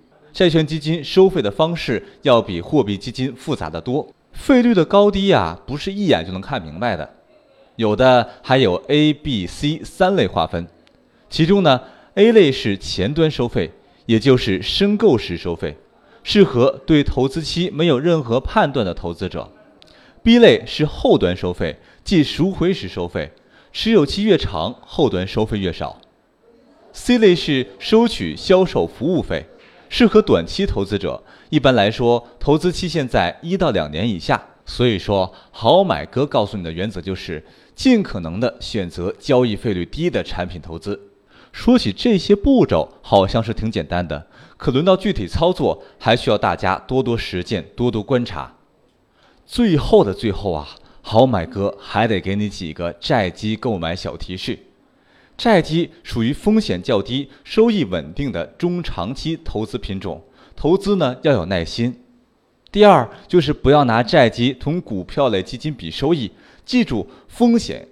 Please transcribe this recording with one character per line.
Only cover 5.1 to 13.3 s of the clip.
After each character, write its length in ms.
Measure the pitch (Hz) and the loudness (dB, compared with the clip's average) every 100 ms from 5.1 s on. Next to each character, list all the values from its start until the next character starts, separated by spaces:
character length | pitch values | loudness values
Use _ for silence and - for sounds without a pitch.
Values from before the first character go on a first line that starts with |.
低 220 | 196 196 | 2 2
啊， 260 | 143 85 90 - | 2 0 -6 -12
不 100 | 143 | -10
是 140 | 196 | -8
一 160 | 196 196 | -4 0
眼 160 | 101 82 | 0 -2
就 60 | |
能 100 | 92 | -10
看 200 | 98 131 | -8 -8
明 160 | 80 78 | -10 -8
白 160 | 120 | -6
的， 140 | 90 76 _ _ _ _ _ _ - | -6 -8 _ _ _ _ _ _ -4
有 200 | 110 104 | 0 4
的 320 | 131 123 113 - | 4 4 2 -6
还 160 | - 131 | 0 2
有 160 | 117 87 - | 2 0 0
A、 260 | 147 151 | 2 2
B、 320 | 147 151 117 87 | 0 -4 -4 -4
C 340 | - 147 165 | -4 -4 -4
三 320 | - - 185 | -6 -2 0
类 120 | 196 98 | 2 0
划 200 | 95 80 | 0 -2
分。 200 | 85 87 _ _ _ _ _ _ | -4 -8 _ _ _ _ _ _
其 160 | - 160 | 0 2
中 160 | 202 | 4
呢， 180 | 165 123 - - _ - | 4 2 -2 -20 _ 4
A 160 | 214 | 6
类 200 | 226 160 | 8 6
是 240 | 131 113 98 | 4 -2 -4
前 380 | - - 98 | -4 -4 -2
端 160 | 151 156 | 0 0